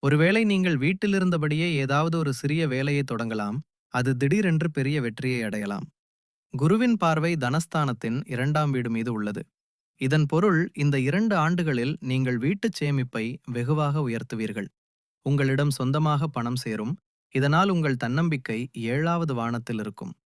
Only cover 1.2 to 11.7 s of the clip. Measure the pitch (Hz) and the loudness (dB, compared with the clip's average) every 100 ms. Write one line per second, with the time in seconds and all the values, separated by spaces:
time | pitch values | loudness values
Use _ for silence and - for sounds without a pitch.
1.2 | 185 175 151 151 175 151 135 143 165 165 | 2 0 0 0 0 0 0 2 2 0
2.2 | 151 127 143 151 160 131 139 143 131 117 | -2 -2 -2 0 0 0 0 0 -2 -4
3.2 | 117 110 104 117 - _ _ 123 123 131 | -4 -4 -4 -6 -8 _ _ -2 0 2
4.2 | 139 196 202 160 165 151 135 151 120 110 | 2 4 4 2 0 -2 -2 0 -2 -4
5.2 | 127 123 110 104 101 101 - _ _ _ | -4 -2 -2 -4 -4 -6 -8 _ _ _
6.2 | _ _ _ 131 147 214 247 220 170 156 | _ _ _ -2 2 4 4 2 2 2
7.2 | 165 170 127 147 165 165 143 120 113 120 | 0 0 0 0 -2 -2 -2 -2 -4 -4
8.2 | - 123 135 151 147 131 120 113 113 110 | -4 -2 0 0 0 0 -2 -2 -2 -2
9.2 | 104 101 - _ _ _ _ _ 135 156 | -4 -6 -10 _ _ _ _ _ 0 2
10.2 | 147 156 208 165 175 - 147 139 131 175 | 2 2 4 2 0 0 0 2 0 2
11.2 | 220 196 156 175 165 | 2 2 2 2 0